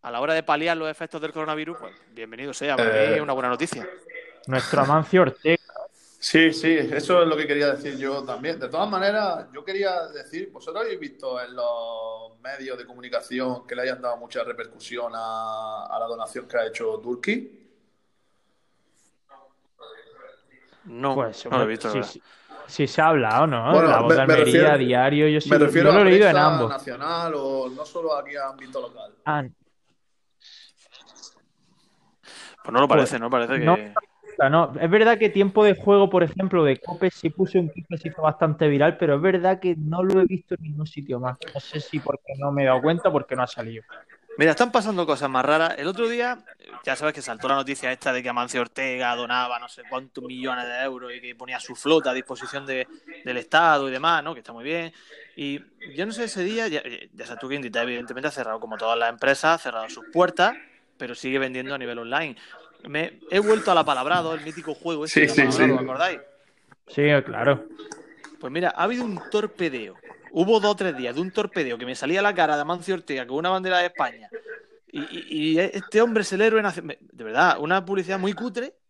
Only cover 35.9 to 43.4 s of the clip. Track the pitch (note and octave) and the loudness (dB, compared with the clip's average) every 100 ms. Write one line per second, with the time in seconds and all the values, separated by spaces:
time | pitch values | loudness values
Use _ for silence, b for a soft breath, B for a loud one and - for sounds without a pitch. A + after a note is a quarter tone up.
35.9 | G3+ G3 F#3 E3 F#3 F#3+ F3 D3 C3 - | 6 6 4 2 0 0 4 4 2 -4
36.9 | F3 F#3 - D#3+ E3 F#3 F#3 E3 - D#3+ | -2 -2 0 -6 0 2 2 0 -6 -12
37.9 | E3 E3 D#3+ D#3 D3+ D#3+ D3+ D3+ C#3 D#3 | -10 -8 0 0 2 0 4 2 6 4
38.9 | D3+ E3 C#3+ F#3 F#3 F3+ F#3 F#3 D#3+ D#3 | 4 2 4 4 4 2 2 0 -2 -2
39.9 | E3+ F#3 F#3+ F#3 F#3 _ F3+ D#3 D3 D#3 | 0 2 4 4 0 _ -10 -8 -8 -8
40.9 | D3+ C#3 B2 B2+ B2+ - C#3 - D3+ - | -10 -8 -6 -6 -8 -10 -12 -10 -12 -6
41.9 | D3+ - C#3 - C3+ C#3+ C#3+ C3+ B2+ C#3+ | -6 -6 -8 -8 -6 -2 2 4 4 2
42.9 | F3 F#3 D3 - B2+ | 2 2 0 -2 -4